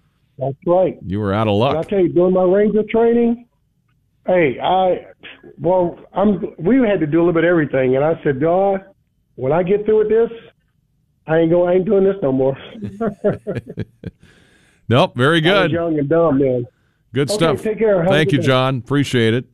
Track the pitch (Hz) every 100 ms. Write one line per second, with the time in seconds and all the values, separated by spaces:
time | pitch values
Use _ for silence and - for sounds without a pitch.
0 | _ _ _ - 131 135 170 175 180 -
1 | 87 101 101 101 110 101 127 156 165 202
2 | 170 147 180 185 185 196 214 208 214 226
3 | 233 240 233 233 - _ _ _ _ _
4 | _ _ - 185 151 117 139 185 185 170
5 | - - - - - - 151 185 175 -
6 | - - 208 180 156 - 165 269 226 190
7 | 156 165 175 165 165 175 143 135 131 131
8 | 151 165 156 127 160 180 196 190 - _
9 | _ _ _ - 131 160 180 202 208 214
10 | 214 220 233 - - _ _ _ _ _
11 | _ _ - 160 165 175 175 185 180 196
12 | 190 196 139 131 131 131 - - 202 202
13 | 220 208 208 - - 127 - - 113 _
14 | - - _ _ _ _ _ _ - 110
15 | 180 117 135 170 160 196 170 170 170 156
16 | 139 165 165 135 135 127 120 _ _ _
17 | _ 123 147 214 165 135 220 196 220 196
18 | 170 147 156 139 139 131 131 135 - 143
19 | 135 123 113 117 -